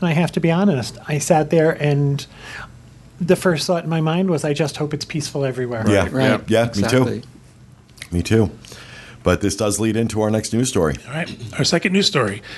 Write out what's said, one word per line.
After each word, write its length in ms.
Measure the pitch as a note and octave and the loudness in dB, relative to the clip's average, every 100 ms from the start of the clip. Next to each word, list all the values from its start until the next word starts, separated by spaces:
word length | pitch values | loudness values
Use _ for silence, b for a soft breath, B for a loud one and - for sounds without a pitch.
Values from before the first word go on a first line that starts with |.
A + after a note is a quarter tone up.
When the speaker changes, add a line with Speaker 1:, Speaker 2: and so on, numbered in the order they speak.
Speaker 1:
And 80 | F3+ | 0
I 20 | |
have 220 | D#3 E3 | 2 0
to 80 | - | 0
be 100 | E3 | 0
honest, 460 | E3 G3+ C#3 A2 - - | 2 2 2 -2 -10 -6
I 100 | D3 | -4
sat 300 | - D#3+ D3+ | 2 2 4
there, 220 | E3 D#3 D#3 | 4 4 2
and 440 | D3 C#3+ C#3+ C#3 - B B B B - - - - - | 2 2 2 -2 -6 B B B B -18 -20 -20 -20 -6
the 160 | F3 F3+ | 0 2
first 300 | F#3+ D#3 - | 2 0 0
thought 180 | E3+ D#3 | -2 -2
in 40 | |
my 120 | E3 | -2
mind 280 | D#3 E3 F#3+ | 0 0 0
was, 140 | D#3+ | 0
"I 100 | D#3 | 0
just 220 | D3 D3+ - | -2 -2 -2
hope 160 | D3+ | -6
it's 120 | E3 - | -6 -6
peaceful 400 | E3 - D3 C3+ | -6 -6 -4 -4
everywhere." 400 | B2 B2 A#2+ A2 | -4 -4 -2 2
Speaker 2:
Yeah. 200 | G2 - | 2 2
Speaker 3:
Right. 300 | C3 C3 G#2+ - | 0 2 2 2
Speaker 2:
Yeah, 160 | A2 A#2 | 2 2
me 60 | |
too. 60 | G2+ | 0
Speaker 3:
Exactly. 420 | G#2+ B2 A#2+ G#2+ - - - - - - - - - | 2 2 2 -2 -10 -20 -20 -20 -20 -20 -20 -20 -6
Speaker 2:
Me 100 | F2 | -4
too. 300 | E2+ A2+ G2 - B B B B B B | 2 2 2 -2 B B B B B B
But 180 | F2+ F2+ | 0 2
this 140 | G2+ - | 0 -2
does 220 | G#2+ G2 | -2 0
lead 160 | A2 A2 | 0 0
into 240 | A#2 G#2 | -2 0
our 100 | G#2+ | 0
next 220 | A2 - | 0 0
news 160 | A2+ B2+ | -2 0
story. 260 | G2+ D#2+ C#2 - | 2 0 0 -6
Speaker 4:
All 80 | |
right. 160 | D#3 E3+ - A2 - | -8 -8 -10 -10 -4
Our 80 | C#3 | 0
second 260 | E3+ F#3+ | 2 2
news 160 | F#3+ F#3+ | 2 2
story. 340 | D3+ G#2+ G2+ B | 2 0 -2 B